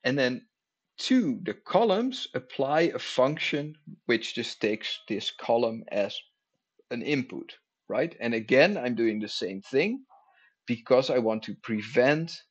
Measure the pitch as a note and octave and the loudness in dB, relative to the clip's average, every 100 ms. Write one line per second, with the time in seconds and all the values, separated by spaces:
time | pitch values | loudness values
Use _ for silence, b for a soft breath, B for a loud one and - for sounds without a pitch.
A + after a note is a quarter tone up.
0 | B2+ C#3 B2+ B2 _ _ _ _ _ - | 0 2 0 0 _ _ _ _ _ -10
1 | - C4 F3+ A2 G2+ G#2+ - F#3 A3+ F#3+ | 2 4 4 -2 -4 -8 0 2 4 2
2 | B3+ C4 - B2+ - - C3+ D3+ E3+ - | 0 -4 -8 -8 -8 -4 0 2 2 -2
3 | - - B2+ D3+ - D3 D3+ D#3 - - | -4 2 2 2 -2 -4 -6 -12 -20 -12
4 | - A2+ - - A2+ - G#2+ A2 - - | 0 0 0 -6 -8 -2 -2 -2 -6 -10
5 | - G#2+ - - - A#2 A#2 A2+ - G#2 | -6 -6 -6 -8 0 2 2 -2 -4 -2
6 | G2+ - - _ _ _ _ _ _ A#2+ | -2 -4 -16 _ _ _ _ _ _ -6
7 | A2+ C#3+ B2 - - - _ _ _ G2+ | -2 -2 -2 -10 -12 -20 _ _ _ -2
8 | E3 - A#2 A2+ A2+ B2+ E3 G3+ B2 A#2 | -2 -4 -4 -4 4 6 6 4 -2 0
9 | A2+ G#2+ G#2 - G2 F#2+ - C3 F#3 C4+ | 0 0 -6 -6 -6 -8 -2 0 0 -4
10 | - b b b b b - A2+ - B2+ | -10 b b b b b -6 -6 4 2
11 | C3 B2+ A2 A2 - G2+ - G#2+ G#2+ C#3 | 4 0 0 -2 -6 -12 -6 -6 0 4
12 | B2+ D3+ E3 - _ | 4 4 -2 -10 _